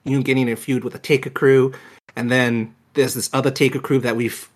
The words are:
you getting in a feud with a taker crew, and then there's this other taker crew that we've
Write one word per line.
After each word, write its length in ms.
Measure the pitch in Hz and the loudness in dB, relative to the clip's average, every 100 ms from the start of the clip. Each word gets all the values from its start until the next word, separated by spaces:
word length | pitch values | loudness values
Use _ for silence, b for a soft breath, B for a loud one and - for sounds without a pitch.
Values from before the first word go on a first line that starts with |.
you 180 | - 135 | -4 -2
getting 240 | 131 131 123 | 0 0 0
in 60 | |
a 40 | 113 | -2
feud 280 | - 127 | -2 -4
with 100 | 120 | -4
a 40 | - | -8
taker 320 | - 135 135 | 0 0 0
crew, 420 | - 135 135 131 135 B B _ - | 0 4 4 4 -2 B B _ -6
and 140 | 120 | 0
then 440 | 127 123 117 110 - _ | 2 2 0 -4 -10 _
there's 220 | - 131 | -2 0
this 160 | 117 - | -2 -4
other 180 | 135 135 | -2 0
taker 280 | 135 135 131 | 2 0 0
crew 200 | - 135 | -2 0
that 140 | 120 | 0
we've 320 | 117 117 - - | -2 -2 -6 -14